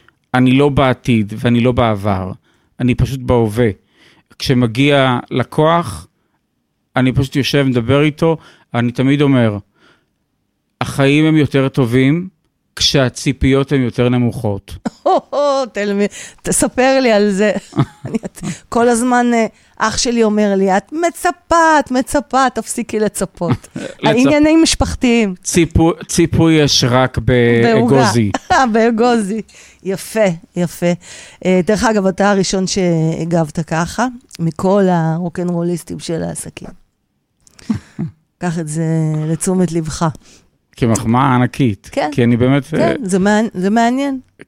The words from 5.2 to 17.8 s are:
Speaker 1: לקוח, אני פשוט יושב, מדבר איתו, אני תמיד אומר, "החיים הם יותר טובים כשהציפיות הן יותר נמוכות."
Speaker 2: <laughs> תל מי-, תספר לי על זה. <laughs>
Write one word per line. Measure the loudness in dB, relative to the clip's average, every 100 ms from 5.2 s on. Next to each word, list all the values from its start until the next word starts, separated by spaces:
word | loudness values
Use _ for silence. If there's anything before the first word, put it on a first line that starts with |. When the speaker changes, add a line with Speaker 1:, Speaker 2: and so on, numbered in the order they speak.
| -4
Speaker 1:
לקוח, | -6 -4 0 2 0 -2 -10 -16 _ _ _ _ _ _ _ _ -2
אני | 0
פשוט | 0 -2 -2
יושב, | 0 0
מדבר | 0 0 0 2
איתו, | 0 0 -2 -2 -8 _ _
אני | -2 -2
תמיד | 0 0 2
אומר, | 4 4 2 -2 -10 _ _ _ _ _ _ _ _ _ _ -8
"החיים | -6 0 2 4
הם | 4 2
יותר | 2 0 0
טובים | 0 0 2 2 0 -4 -14 _ _ _ -6
כשהציפיות | -2 0 0 -2 -4 -2 2 2 2
הן | 0
יותר | 0 0 0
נמוכות." | 0 -2 -2 -6 -6 -10 -12 -12 -6 -2
Speaker 2:
<laughs> | -2 -2 -2 0 0 -4
תל | -4 -2
מי-, | 0 -2 -4 -20 -10
תספר | -4 -2 -2 0 2 2
לי | 2
על | 2 2
זה. | 0 0 -2 -4
<laughs> | -4